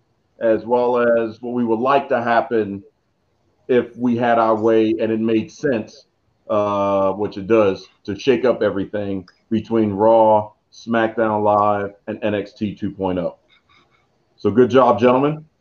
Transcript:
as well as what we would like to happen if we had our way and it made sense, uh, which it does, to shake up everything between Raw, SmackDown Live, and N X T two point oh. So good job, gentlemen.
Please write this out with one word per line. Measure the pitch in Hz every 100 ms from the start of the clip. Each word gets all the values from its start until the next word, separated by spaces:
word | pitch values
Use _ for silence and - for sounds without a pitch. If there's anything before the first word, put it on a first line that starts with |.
| _ _ _ -
as | 113 110 107
well | 123 120 120
as | 120 117 117 110
what | 120
we | 123 117
would | 113
like | 127 139 -
to | 123
happen | 117 113 110 117 101 98 - _ _ _ _ _ _ _ -
if | 123 117 117
we | 123 117
had | 120 117
our | 113 110
way | 110 113 110 110
and | 110
it | 113
made | 113 113 110
sense, | - 147 120 107 - _ _ _ _ -
uh, | 107 104 101 101 98 98
which | 95 104 104
it | 95
does, | 113 104 92 - _ -
to | -
shake | - 120 127
up | 131
everything | 104 95 92 107 101 98 90 _ _
between | 113 110 113 107
Raw, | 98 107 113 110 107 107 - _
SmackDown | - - 113 110 110 110 107
Live, | 104 104 104 104 101 - -
and | 104
N | 110 104
X | 98
T | - 107
two | - 101
point | - 95 90
oh. | 87 - _ _ _ _ _ _ _ _ _ _
So | 107
good | 101 123
job, | 123 120 104
gentlemen. | 123 127 143 156 - _